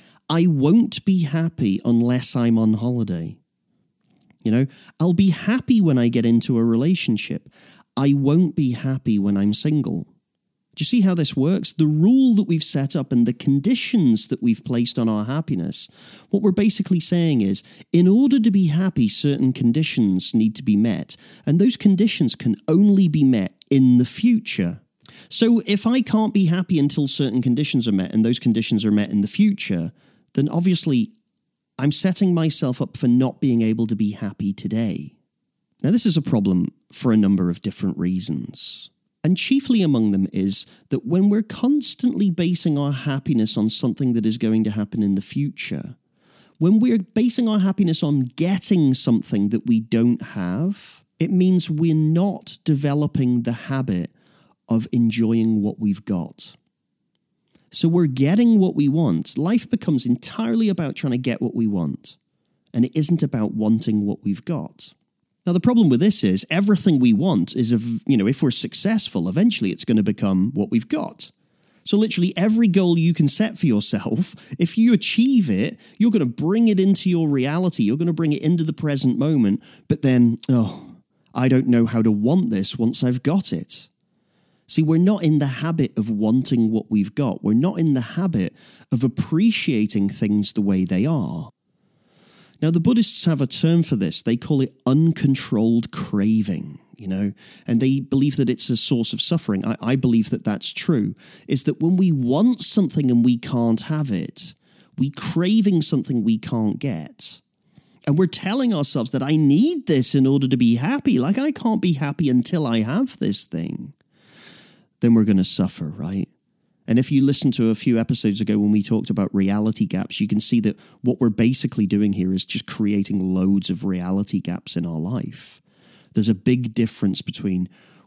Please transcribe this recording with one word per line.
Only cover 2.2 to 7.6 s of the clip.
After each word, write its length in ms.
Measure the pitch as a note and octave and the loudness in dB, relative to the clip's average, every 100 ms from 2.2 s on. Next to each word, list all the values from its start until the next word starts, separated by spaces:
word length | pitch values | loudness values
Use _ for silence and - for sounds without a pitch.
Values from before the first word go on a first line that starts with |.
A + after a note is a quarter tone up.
| B2 B2+ | -2 0
I'm 200 | A#2 A2+ | 2 2
on 180 | A2+ | 2
holiday." 640 | A2 B2 B2 G#2 F2 E2 - _ _ _ _ _ _ _ _ _ _ | 0 -2 -4 -4 -6 -8 -14 _ _ _ _ _ _ _ _ _ _
You 80 | A2+ | 0
know, 140 | A2+ C3 - - _ | 0 0 -4 -20 _
"I'll 140 | E3+ | 0
be 160 | F3 G3 | 4 2
happy 500 | D#3 - B3 - A3+ | 2 0 -2 2 2
when 180 | F3 B2+ | 4 4
I 100 | A#2+ | 2
get 160 | A#2+ | 2
into 320 | A#2 A#2 - A#2+ | 2 2 2 0
a 80 | |
relationship. 840 | A#2 A2+ D3 F#3 - G#2+ - - - _ | 2 2 2 0 0 -2 -4 -10 -10 _